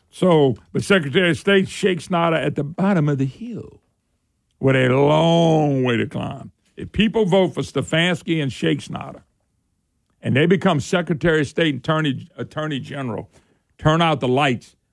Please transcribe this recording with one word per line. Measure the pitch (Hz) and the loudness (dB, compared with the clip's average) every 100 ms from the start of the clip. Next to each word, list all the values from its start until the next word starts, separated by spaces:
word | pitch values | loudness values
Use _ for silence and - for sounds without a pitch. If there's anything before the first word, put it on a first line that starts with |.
| _ | _
So, | - 185 160 139 107 _ | -2 4 4 4 0 _
but | 139 | -6
Secretary | - 196 143 135 175 | 0 0 2 0 2
of | 160 | 0
State | - 196 190 | 2 2 2
Shake | - 202 175 | -2 -2 -2
Snyder | - 175 170 160 | -4 -2 0 0
at | 143 - | -2 -4
the | |
bottom | 147 160 190 190 147 | -6 -2 0 2 2
of | 139 | 0
the | 135 | -2
hill | - 233 208 - - _ _ _ _ _ _ _ - | -6 -12 -12 -14 -20 _ _ _ _ _ _ _ -2
with | 135 131 | 2 4
a | 127 | 4
long | 131 143 151 165 170 165 160 147 135 | 4 4 4 4 4 4 4 2 0
way | 127 117 | 0 0
to | 107 | -2
climb. | - 117 135 131 _ _ - | -6 -8 -10 -16 _ _ -16
If | - | -10
people | - 214 220 208 | 0 0 2 2
vote | 190 180 | 2 2
for | 131 | -2
Stefanski | 135 139 117 160 175 175 - 160 | -6 -6 -2 0 0 -2 -4 -2
and | 139 | -4
Shake | - 165 151 | -2 -2 -2
Snyder, | - - 139 - _ _ _ _ _ _ _ _ _ _ | -6 -12 -12 -18 _ _ _ _ _ _ _ _ _ _
and | 123 120 | -2 2
they | 170 | 4
become | 190 190 151 | 2 2 0
Secretary | - 180 170 160 165 160 | 0 -4 -2 -2 0 0
of | 139 | 0
State | - 165 | -2 -2
and | 131 | -2
Attorney, | - 156 156 131 175 - | -2 -2 -2 -4 -8 -12
Attorney | 123 156 156 139 | -12 -8 -8 -8
General, | 107 147 127 101 95 _ _ _ _ _ | -10 -10 -8 -8 -12 _ _ _ _ _
turn | 156 160 | 0 2
out | 165 147 | 2 0
the | 127 | 0
lights. | 127 147 117 - _ _ | 0 0 -2 -8 _ _